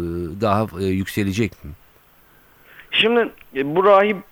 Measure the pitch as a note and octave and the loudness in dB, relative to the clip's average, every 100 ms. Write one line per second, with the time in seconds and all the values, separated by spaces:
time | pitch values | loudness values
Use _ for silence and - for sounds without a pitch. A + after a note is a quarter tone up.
0 | E2+ E2+ E2+ G2 A2 G2+ A2 F2 F#2+ F#2+ | -6 -6 -8 -2 0 0 -2 -4 -2 -2
1 | F#2+ - G2 F#2+ G#2 - D2 - _ _ | -2 -4 -2 -2 -4 -6 -18 -18 _ _
2 | _ _ _ _ _ _ - - - - | _ _ _ _ _ _ -20 -20 -6 0
3 | G#3+ A#3+ A3 - - C3+ C#3 D#3+ F#3+ G3 | 2 2 0 -6 -10 -6 -2 2 6 6
4 | G#3 F#3+ - | 4 -2 -8